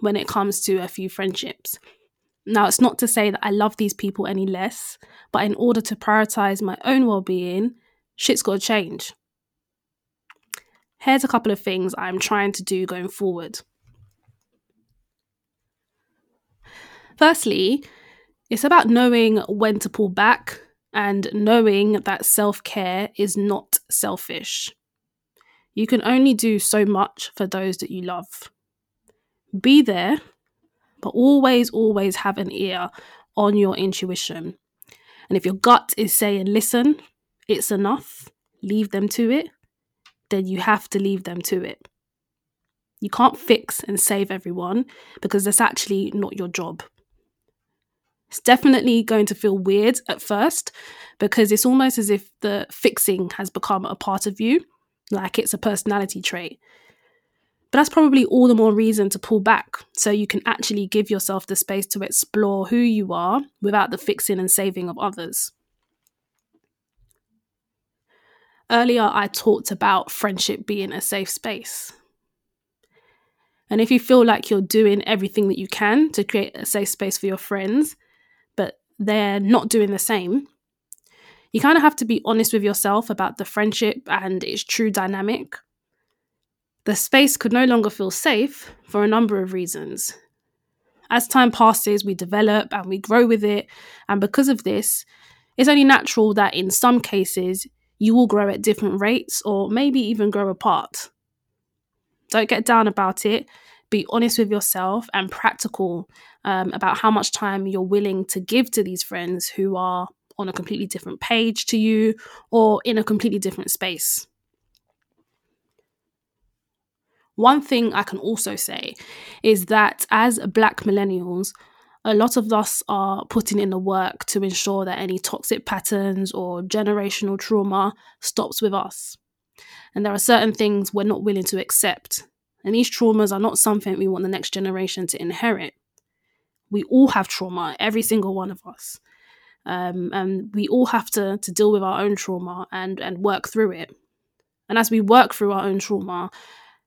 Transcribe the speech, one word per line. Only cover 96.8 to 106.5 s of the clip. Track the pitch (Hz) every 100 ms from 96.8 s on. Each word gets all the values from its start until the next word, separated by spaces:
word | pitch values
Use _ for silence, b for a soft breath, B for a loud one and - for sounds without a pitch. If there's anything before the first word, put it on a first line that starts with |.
| 247 240
cases, | - 202 190 - 180 190 - _ _ _
you | 214
will | 233 240
grow | 208 202
at | 202
different | 202 202 202 190
rates | 208 247 - -
or | 214 202 196
maybe | 220 285 262
even | 214 220 208
grow | 202 196
apart. | 190 220 165 - - - _ _ _ _ _ _ _ _ _ _ _ _
Don't | 220 214
get | 226
down | 220 233 214
about | 202 190 190 214
it. | 220 - b b b b
Be | 214 -
honest | 233 233 233
with | 208
yourself | 208 - 190 185 208 226
and | 202 190
practical, | - - - 214 - 190 170 - b b b
um, | -